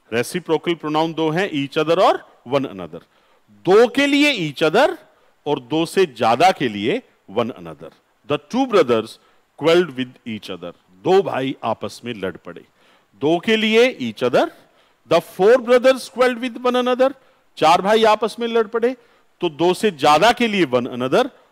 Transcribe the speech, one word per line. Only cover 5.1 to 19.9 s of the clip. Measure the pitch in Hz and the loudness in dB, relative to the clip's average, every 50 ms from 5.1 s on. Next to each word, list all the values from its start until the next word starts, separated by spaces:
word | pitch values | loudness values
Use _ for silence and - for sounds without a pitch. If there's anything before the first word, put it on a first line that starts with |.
| _ _ _ _ _ _ _ | _ _ _ _ _ _ _
और | 147 147 139 | -6 -4 -4
दो | 123 120 151 160 165 | -4 -4 -4 -4 -4
से | 160 - 190 190 | -2 0 0 0
ज्यादा | 147 120 110 123 113 120 123 165 190 | 0 -2 0 0 2 4 4 4 4
के | 185 - 147 | 4 2 -2
लिए | 117 104 101 101 131 196 254 - _ _ _ _ - | -4 -4 -4 -4 -4 -4 -6 -8 _ _ _ _ -8
one | 95 113 113 113 | -6 -6 -6 -6
another। | - - 85 - 78 71 78 - - _ _ _ _ _ _ - | -8 -12 -16 -18 -18 -18 -20 -20 -20 _ _ _ _ _ _ -8
The | 147 147 - - - | -8 -8 -6 -6 -4
two | 254 269 | -4 -2
brothers | 254 208 185 147 120 120 110 107 113 - - _ _ _ _ _ _ _ - 143 | 0 2 2 2 2 0 -2 -2 -6 -12 -20 _ _ _ _ _ _ _ -4 0
quarreled | 160 170 180 180 151 127 | 2 2 2 2 0 -4
with | 127 127 127 127 _ _ | -10 -10 -10 -12 _ _
each | 120 110 101 - - | -12 -12 -10 -10 -12
other। | 92 85 90 85 - _ _ _ 92 92 104 | -12 -12 -12 -14 -16 _ _ _ _ _ -2
दो | 156 185 196 | 2 2 2
भाई | 180 131 117 127 135 135 - - - | 2 0 -4 -6 -6 -6 -8 -6 -6
आपस | 117 110 - - 101 - - - | -6 -6 -6 -8 -12 -12 -14 -14
में | 120 120 | -12 -10
लड़ | 101 95 92 82 | -8 -8 -8 -8
पड़े। | - _ 87 82 - - _ _ _ _ _ _ _ _ _ _ | -10 _ -20 -20 -20 -20 _ _ _ _ _ _ _ _ _ _
दो | _ 135 151 170 170 | _ -2 -2 -2 0
के | - 226 220 | 0 0 0
लिए | 220 220 220 220 226 240 254 - - | 0 0 2 4 4 4 2 0 -4
each | 127 113 104 - 127 | -8 -8 -6 -4 -2
other। | 123 135 208 330 330 - _ _ _ _ _ _ _ _ _ _ - | 0 0 0 0 -2 -6 _ _ _ _ _ _ _ _ _ _ 0
The | 151 175 - - - - | 0 0 0 -2 -4 0
four | 185 214 247 262 226 | 4 4 4 4 4
brothers | 240 254 247 233 262 262 240 - - | 4 2 4 6 4 2 2 -2 -8
quarreled | - 220 254 254 254 226 | -2 0 0 0 0 -2
with | 247 247 226 | -6 -8 -8
one | 247 247 247 247 247 247 | -4 -2 -2 0 0 0
another। | 247 254 240 254 277 277 - _ _ _ _ _ _ _ | 0 0 2 0 0 -2 -6 _ _ _ _ _ _ _
चार | - 156 156 175 185 | 0 4 4 4 4
भाई | 185 202 226 226 220 | 4 2 2 4 4
आपस | 214 214 214 233 202 - 233 | 4 4 2 0 -4 -6 -6
में | 240 | -6
लड़ | 233 226 233 220 | -2 0 -2 -2
पड़े। | 214 233 233 226 247 262 - _ _ _ _ _ _ _ - | -2 -2 -2 -2 -2 -2 -6 _ _ _ _ _ _ _ -8
तो | 175 170 | -6 -6
दो | 147 135 170 180 180 | -2 0 0 0 0
से | - 226 214 | 0 -2 -2